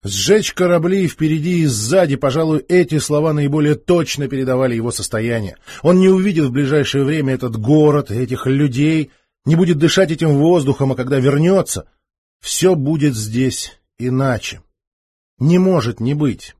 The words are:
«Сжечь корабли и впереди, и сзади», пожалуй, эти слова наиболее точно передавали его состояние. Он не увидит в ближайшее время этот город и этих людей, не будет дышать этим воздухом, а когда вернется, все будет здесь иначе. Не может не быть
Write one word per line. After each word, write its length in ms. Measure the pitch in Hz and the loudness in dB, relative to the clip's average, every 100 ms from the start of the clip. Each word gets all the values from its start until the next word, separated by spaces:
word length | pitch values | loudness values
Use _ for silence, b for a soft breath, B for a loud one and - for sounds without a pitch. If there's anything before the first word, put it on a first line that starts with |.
«Сжечь 520 | - 95 113 214 - | -8 -4 2 2 0
корабли 500 | - 180 175 170 196 | -2 0 2 0 0
и 40 | 175 | -2
впереди, 540 | - 156 156 156 175 | -2 -2 -2 0 0
и 20 | 156 | 0
сзади», 500 | 107 110 185 170 139 | -2 0 0 2 0
пожалуй, 440 | 139 139 160 156 - | 0 0 0 -2 2
эти 300 | 180 170 156 | 2 2 -2
слова 340 | - 147 160 | 0 0 0
наиболее 420 | 151 139 156 151 147 | 0 0 0 0 0
точно 540 | - 175 147 - 135 | 0 0 0 -4 -6
передавали 440 | 135 131 127 131 | -4 -2 0 0
его 180 | 113 117 | -2 -4
состояние. 680 | - - 110 117 117 98 - B B | -6 -6 -4 -2 -4 -6 -12 B B
Он 180 | 151 185 | 2 4
не 80 | 190 | 4
увидит 380 | 185 196 165 139 | 4 2 0 0
в 80 | |
ближайшее 500 | 123 139 147 139 139 | 0 0 0 0 -2
время 300 | 135 160 135 | 0 0 -2
этот 260 | 127 127 110 | -2 -4 -4
город 500 | 107 151 151 147 143 | 2 4 4 2 -2
и 60 | 107 | -6
этих 300 | 123 127 139 | -4 -4 -2
людей, 680 | 139 147 120 151 160 147 _ _ _ | 0 0 0 0 0 -4 _ _ _
не 140 | - 165 | 0 2
будет 200 | 180 151 | 2 2
дышать 320 | 156 185 180 | 2 2 0
этим 280 | 160 160 139 | 0 0 2
воздухом, 560 | 160 180 135 135 135 | 4 2 0 -2 -2
а 20 | 131 | -2
когда 240 | 127 135 | -2 0
вернется, 680 | 131 143 170 190 - - - _ _ _ _ _ | 2 2 2 2 0 -8 -12 _ _ _ _ _
все 360 | - - 185 175 | -10 0 0 2
будет 380 | 135 160 147 | 0 0 0
здесь 640 | 113 107 117 131 110 - _ _ _ | -2 -4 -2 -2 -4 -12 _ _ _
иначе. 640 | 123 127 135 113 - 90 _ _ _ _ _ _ _ _ | -4 -2 -2 -4 -8 -14 _ _ _ _ _ _ _ _
Не 220 | 139 180 | 2 4
может 400 | 185 175 117 - | 4 0 -2 -4
не 140 | 117 | -4
быть 420 | 147 147 - - | -2 -2 -4 -14